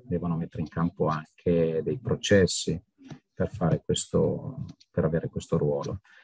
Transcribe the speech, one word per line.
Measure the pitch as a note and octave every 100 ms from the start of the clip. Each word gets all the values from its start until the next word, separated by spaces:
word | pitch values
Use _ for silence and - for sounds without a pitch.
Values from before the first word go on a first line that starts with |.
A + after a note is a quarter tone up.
devono | - F2 F2 D#2+
mettere | E2 E2+
in | D#2
campo | - E2+ - D#2
anche | D#2 D#2 _ F2+ E2+ E2 D#2+
dei | D#2 D2
processi | - - - G2+ F2 - - E2 - _ - - _
per | - F#2
fare | - E2 D#2+
questo, | - E2+ - E2+ D2+ D2+ - - - - _
per | -
avere | E2 D#2+ -
questo | - - E2
ruolo. | D2+ C#2+ - F#2+ - -